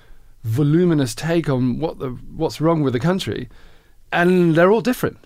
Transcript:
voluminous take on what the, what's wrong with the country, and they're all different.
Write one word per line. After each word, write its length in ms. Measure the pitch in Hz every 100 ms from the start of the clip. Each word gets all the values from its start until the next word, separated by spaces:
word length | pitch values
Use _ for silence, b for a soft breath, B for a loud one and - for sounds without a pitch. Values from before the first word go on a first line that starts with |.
| b b b b
voluminous 720 | 113 117 147 160 180 156 127 -
take 320 | 156 170 147
on 320 | 127 127 131
what 200 | 160 -
the, 100 | 139 120 - -
what's 240 | 160 -
wrong 220 | 160 165
with 120 | 135
the 60 | 120
country, 480 | 160 190 - - 127 b b b b b -
and 440 | 170 175 185 170 160
they're 160 | 180
all 100 | 220
different. 360 | 240 247 - -